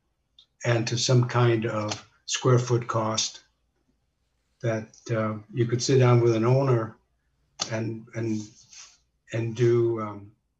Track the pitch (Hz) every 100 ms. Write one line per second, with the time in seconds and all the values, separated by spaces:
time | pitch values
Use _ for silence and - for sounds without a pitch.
0 | _ _ _ _ _ _ 127 117 113 120
1 | - 123 117 120 120 113 113 107 107 -
2 | - _ - - 131 120 120 117 - 117
3 | 110 110 - - _ _ _ _ _ _
4 | _ _ _ _ _ _ 117 113 107 -
5 | - 113 110 107 - - 113 120 - 131
6 | 123 120 117 113 117 131 139 120 110 -
7 | _ _ _ _ _ - - 113 110 110
8 | - 113 113 107 104 - _ - - _
9 | _ _ _ 117 117 113 120 120 117 113
10 | 107 101 101 _ _